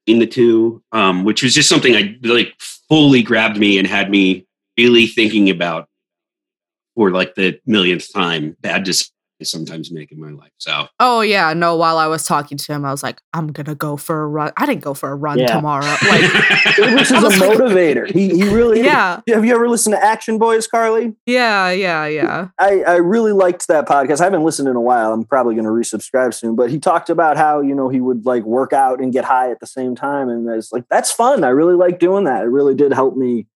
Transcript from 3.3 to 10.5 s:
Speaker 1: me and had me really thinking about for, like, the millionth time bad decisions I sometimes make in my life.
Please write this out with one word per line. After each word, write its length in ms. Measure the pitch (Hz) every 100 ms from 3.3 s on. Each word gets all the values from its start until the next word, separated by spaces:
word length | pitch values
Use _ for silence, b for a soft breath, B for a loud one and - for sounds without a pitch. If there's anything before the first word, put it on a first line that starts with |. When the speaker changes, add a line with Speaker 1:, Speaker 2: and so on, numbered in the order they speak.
| 110 110 104
Speaker 1:
me 220 | 104 95
and 80 | 95
had 240 | 101 98
me 360 | 101 95 92 - _ _ -
really 300 | 120 120 113
thinking 420 | 117 107 107 98
about 400 | 85 85 82 82 _ _ _ _ _ _ _ _ _ _ -
for, 140 | 101
like, 240 | 92 90 -
the 240 | 92 -
millionth 480 | - 107 90 85 -
time 440 | 101 87 82 76 -
bad 220 | 90 90
decisions 300 | 92 80 - _ _ _
I 40 |
sometimes 460 | 80 82 80 82 78
make 220 | 82 73
in 80 | 78
my 120 | 78
life. 180 | 73 73